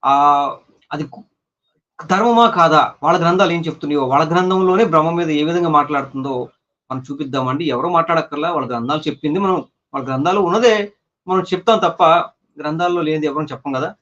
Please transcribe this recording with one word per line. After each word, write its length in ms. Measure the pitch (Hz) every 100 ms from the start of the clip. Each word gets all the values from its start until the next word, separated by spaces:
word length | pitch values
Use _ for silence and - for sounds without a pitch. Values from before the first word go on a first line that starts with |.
ఆ, 100 | 131 139 143 143 139 - _ _ _
అది 140 | 147
కు-, 200 | 143 - - _ _ _ _ _ _ -
ధర్మమా 480 | 160 185 233 233 233
కాదా? 360 | 175 165 156 127 -
వాళ్ళ 140 | 147 175
గ్రంథాలు 320 | 165 185 165
ఏం 100 | 170 160
చెప్తున్నాయో, 380 | 139 147 147
వాళ్ళ 200 | 131 135 156
గ్రంథంలోనే 540 | 175 185 185 185 185
బ్రహ్మ 260 | 214 160 160
మీద 200 | 170 160
ఏ 120 | 151
విధంగా 260 | 151 170 170
మాట్లాడుతుందో 640 | 147 143 143 135 131 135 127 120 _ _ _ _
మనం 120 | 131
చూపిద్దామండి. 600 | 131 143 139 135 127 139
ఎవరో 240 | 165 123 151
మాట్లాడక్కర్లా, 600 | 175 170 165 156 143 160
వాళ్ళ 160 | 165 123
గ్రంథాలు 340 | 123 117 156 156
చెప్పింది 320 | 147 151 165
మనం, 200 | 196 180 - _ _
వాళ్ళ 100 | 139 135
గ్రంథాలు 340 | 131 160 196
ఉన్నదే 340 | 180 208 240 214 208 _ _ _ -
మనం 160 | 185
చెప్తాం 360 | 180 180 - 220
తప్ప, 240 | 175 - 165 165 - _ _ -
గ్రంథాల్లో 440 | 151 160 175 175
లేనిది 240 | 156 156 151
ఎవరూ 180 | 143
చెప్పం 280 | 147 131 139
కదా. 180 | 131 160 208